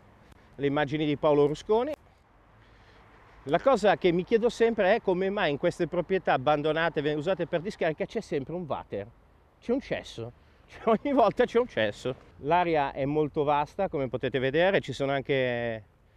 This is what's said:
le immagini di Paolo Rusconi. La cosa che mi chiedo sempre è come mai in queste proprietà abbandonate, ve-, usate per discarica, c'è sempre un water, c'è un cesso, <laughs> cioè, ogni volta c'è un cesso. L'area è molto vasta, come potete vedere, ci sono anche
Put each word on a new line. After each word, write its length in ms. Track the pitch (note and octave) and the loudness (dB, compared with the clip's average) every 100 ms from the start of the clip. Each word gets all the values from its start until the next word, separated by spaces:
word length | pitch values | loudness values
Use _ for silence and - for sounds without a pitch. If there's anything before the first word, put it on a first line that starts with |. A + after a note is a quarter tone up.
| - - - - - | -20 -20 -20 -20 -20
le 140 | - C#3 | -4 -2
immagini 380 | C#3+ C#3+ D3+ D3+ | 0 -2 -2 -2
di 120 | C#3+ | 0
Paolo 300 | D#3 D3 C#3+ | 2 4 4
Rusconi. 460 | D3+ - A3 C#4+ - _ _ _ _ _ _ - - - - - - - - C3+ | 0 -2 -2 -2 -8 _ _ _ _ _ _ -20 -20 -20 -20 -20 -20 -20 -16 -2
La 140 | E3 | 0
cosa 380 | C4+ A#3+ G3+ E3 | 4 4 4 4
che 140 | F#3 | 2
mi 120 | E3+ | 2
chiedo 260 | E3+ A3+ A3+ | 2 2 2
sempre 460 | - A#3 A3+ F#3 A3+ | 2 2 2 2 2
è 60 | |
come 300 | G3+ F#3 F#3+ | 2 0 0
mai 180 | G#3 E3+ | 0 0
in 80 | C#3 | 0
queste 300 | F3 - E3+ | -2 -2 -2
proprietà 460 | F3 D#3+ F#3+ F#3+ | -2 -2 -2 0
abbandonate, 680 | D3 B2+ D3+ D3+ D3+ E3 D#3 | 2 2 2 0 0 0 0
ve-, 140 | D3 D3+ | -2 -2
usate 320 | D#3 F#3 D#3+ | -2 -2 -2
per 140 | E3 | -4
discarica, 440 | F#3+ - E3+ D3+ F#3 | -4 -4 -4 -2 -6
c'è 160 | A3 | -6
sempre 320 | - D#3 C3 | -6 -6 -6
un 120 | F3 D#3 | -8 -8
water, 400 | F2+ - G#2 G2+ - _ _ _ _ | -8 -8 -10 -10 -16 _ _ _ _
c'è 120 | - | -4
un 80 | B3+ | -4
cesso, 520 | - F#2+ - - A#2 - - | -4 -8 -8 -12 -14 -16 -20
<laughs> 160 | - - | -20 -20
cioè, 260 | - - A3 | -4 0 0
ogni 160 | C#4+ | 2
volta 340 | C#4 G3+ - A#3+ | 4 4 4 2
c'è 120 | A#3 | 0
un 100 | - | 0
cesso. 460 | - G#2+ - B2+ B2+ - - | 0 -2 -2 -6 -8 -12 -10
L'area 500 | C#3 F3 F3 D3+ C#3 | 0 2 2 0 0
è 140 | - C3+ | -2 -2
molto 380 | D3+ D3+ D#3+ | 0 0 0
vasta, 460 | D3 C#3+ D3 - F#3+ | 0 0 0 -4 -4
come 200 | D3+ C3 | -2 -4
potete 280 | A#2+ C3 C3+ | -4 -2 -2
vedere, 420 | C3 D3+ F#3 F#3+ | 0 2 2 2
ci 140 | C3 | -2
sono 180 | C3 C#3 | -4 -2
anche 720 | C#3 B2 C3+ B2+ A#2+ A#2+ A2 - _ _ | -2 -2 0 0 -2 -4 -6 -12 _ _